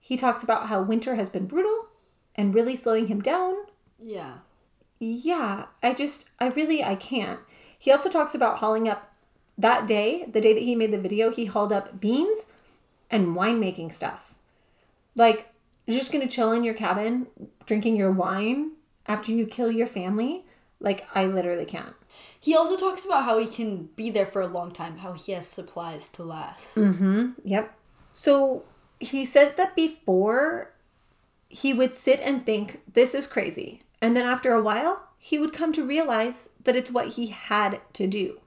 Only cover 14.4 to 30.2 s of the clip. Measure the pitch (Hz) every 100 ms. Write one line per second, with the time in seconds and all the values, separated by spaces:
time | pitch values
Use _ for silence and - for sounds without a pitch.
14.4 | _ _ _ _ _ _ _ - 233 220
15.4 | - _ _ _ - 233 269 302 262 254
16.4 | 220 233 233 220 208 185 220 247 247 -
17.4 | - _ - 214 214 220 190 185 180 190
18.4 | 214 269 311 311 _ _ - 208 220 226
19.4 | 220 - 233 226 233 214 180 208 240 359
20.4 | - _ _ _ 202 196 - - 190 190
21.4 | 175 175 175 - - - _ - - -
22.4 | - 320 330 370 381 370 381 320 247 220
23.4 | 226 - 226 190 160 - 220 208 196 202
24.4 | 185 175 175 - 165 165 185 175 - 185
25.4 | 170 - 170 - 170 156 - - 165 165
26.4 | - - - - 208 180 190 202 247 247
27.4 | 190 196 440 - _ _ - - - 277
28.4 | 269 254 - _ _ _ 254 269 269 285
29.4 | 285 285 381 - 320 311 - 185